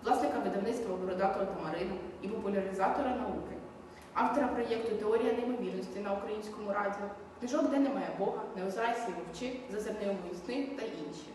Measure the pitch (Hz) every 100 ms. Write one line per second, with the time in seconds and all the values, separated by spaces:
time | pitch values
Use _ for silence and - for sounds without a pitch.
0 | - 254 - - 196 190 226 - 196 180
1 | 185 185 196 202 190 180 - - 202 185
2 | - - 190 214 202 196 190 190 190 285
3 | 262 247 - - - - - - - -
4 | - - 247 269 254 240 233 226 226 208
5 | 214 233 247 - 247 240 185 185 185 190
6 | 202 196 202 214 214 214 208 202 202 196
7 | 202 - - - 247 302 285 277 277 190
8 | - - 196 - - 185 190 226 226 233
9 | - 170 170 - 254 247 - 208 220 208
10 | 202 190 175 180 - 262 269 - 220 170
11 | 147 - -